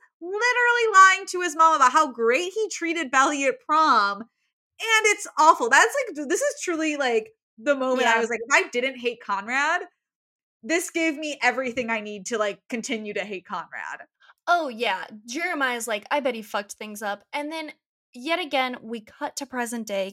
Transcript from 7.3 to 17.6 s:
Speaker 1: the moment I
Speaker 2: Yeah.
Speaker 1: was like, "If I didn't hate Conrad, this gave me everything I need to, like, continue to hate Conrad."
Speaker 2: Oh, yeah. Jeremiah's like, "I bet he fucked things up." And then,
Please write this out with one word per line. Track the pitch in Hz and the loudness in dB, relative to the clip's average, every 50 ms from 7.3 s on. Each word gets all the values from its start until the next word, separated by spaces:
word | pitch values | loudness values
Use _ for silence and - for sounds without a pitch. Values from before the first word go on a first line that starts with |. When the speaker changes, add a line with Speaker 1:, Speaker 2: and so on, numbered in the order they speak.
| _ _ _ _ _ - | _ _ _ _ _ -6
Speaker 1:
the | 220 294 285 | 0 0 0
moment | 269 262 262 254 247 254 233 | 0 0 0 0 2 2 4
I | 226 | 2
Speaker 2:
Yeah. | 233 | 2
Speaker 1:
was | 233 226 | 2 0
like, | 233 220 226 233 | -4 -6 -2 2
"If | 277 339 370 | 2 2 2
I | - | 2
didn't | - 240 247 269 262 247 | -2 -2 -2 -2 -4 -4
hate | 240 240 233 - - | -6 -6 -6 -6 -6
Conrad, | - 202 190 196 226 254 277 285 311 339 359 370 - _ _ _ _ _ _ _ _ _ _ _ _ _ _ - | -6 -6 -6 -4 -4 -2 -2 0 0 0 -2 -4 -8 _ _ _ _ _ _ _ _ _ _ _ _ _ _ -4
this | 220 320 349 339 - | -2 -2 -2 -2 -2
gave | - 339 320 320 285 285 | -2 -2 0 0 -2 -2
me | 311 302 277 - 226 | -6 -8 -6 -2 0
everything | 247 220 254 269 247 226 262 233 226 | 0 0 0 -4 -4 -4 -6 -4 -4
I | 226 220 | -4 -6
need | 208 214 208 208 185 - | -6 -8 -12 -12 -10 -6
to, | 240 208 | -4 -2
like, | 214 202 202 - _ - | -2 -2 -4 -8 _ -10
continue | 254 226 214 - 240 214 214 208 202 | -10 -8 -6 -6 -8 -8 -8 -8 -8
to | 202 185 | -8 -8
hate | 208 208 180 180 | -8 -10 -12 -12
Conrad." | - 202 170 156 - 135 110 78 78 139 - - _ _ _ _ _ - _ - - | -10 -10 -10 -10 -10 -12 -12 -12 -12 -12 -14 -16 _ _ _ _ _ -20 _ -2 0
Speaker 2:
Oh, | 349 349 320 269 | 0 0 0 -4
yeah. | 220 214 240 214 190 185 165 - 220 214 208 | -6 -4 -2 -2 -2 -4 -6 -12 -16 -18 -14
Jeremiah's | 240 233 320 339 359 349 294 269 254 240 233 220 233 | -12 -8 -6 -6 -4 -2 -2 -2 -2 -2 -4 -6 -6
like, | 220 208 - - | -6 -6 -4 -4
"I | 277 294 | -4 -2
bet | 254 262 226 | -2 -2 -4
he | 226 202 | -6 -8
fucked | - - 226 208 214 - | -8 -8 -8 -8 -8 -12
things | - 220 214 208 208 220 | -14 -14 -14 -12 -10 -8
up." | 202 202 202 _ _ - | -8 -8 -8 _ _ -8
And | 285 294 302 | -8 -8 -6
then, | 320 320 | -8 -8